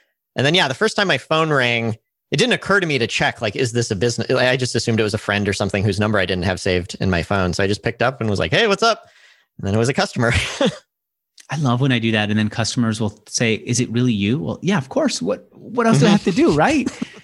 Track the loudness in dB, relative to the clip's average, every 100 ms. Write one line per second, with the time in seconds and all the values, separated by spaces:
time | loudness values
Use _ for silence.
0 | _ _ _ -2 0 2 2 0 -2 0
1 | 0 0 0 0 2 2 2 0 -2 -6
2 | _ _ -4 0 0 0 0 0 0 0
3 | -2 0 -2 -2 -4 -2 -2 -2 -2 0
4 | -2 -2 -2 0 2 0 -2 -2 -2 0
5 | 0 -2 -2 -2 0 -2 -2 0 0 0
6 | 0 0 0 0 -2 -2 0 0 -2 -4
7 | -2 0 0 0 0 0 -2 -2 -4 -2
8 | -2 0 -2 -2 0 2 2 2 0 0
9 | -6 _ -20 _ _ -10 -2 0 0 0
10 | -2 0 0 0 -2 0 -2 -2 -14 _
11 | _ _ _ _ -10 -2 0 2 2 2
12 | 2 2 2 0 0 -2 -4 0 -2 0
13 | -4 -6 -8 -2 0 0 -2 -2 -2 0
14 | 0 2 0 0 -4 -6 -2 -2 -2 -2
15 | -2 -2 -4 -6 -8 -20 -10 -2 2 6
16 | 6 4 2 2 4 4 4 2 -2 -6
17 | -12 -14